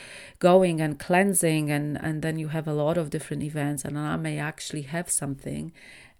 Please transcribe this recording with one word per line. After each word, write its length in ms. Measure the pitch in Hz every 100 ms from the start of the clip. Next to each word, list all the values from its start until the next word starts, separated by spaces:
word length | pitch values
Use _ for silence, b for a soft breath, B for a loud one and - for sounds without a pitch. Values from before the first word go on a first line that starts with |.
| B B B -
going 400 | 180 185 180 160
and 180 | 156 147
cleansing 720 | - 180 202 185 165 156 147
and, 260 | 147 147 147
and 260 | 160 156
then 180 | 160 160
you 80 | 156
have 180 | 160 156
a 60 |
lot 260 | 147 147 170
of 120 | 151
different 340 | 156 - 147
events, 400 | 147 151 147 147
and 120 | 147 147
I 200 | 151 165
may 200 | 156 151
actually 460 | 147 - - 156
have 260 | 135 170 175
something, 640 | - 139 139 156 147 160 B B B B B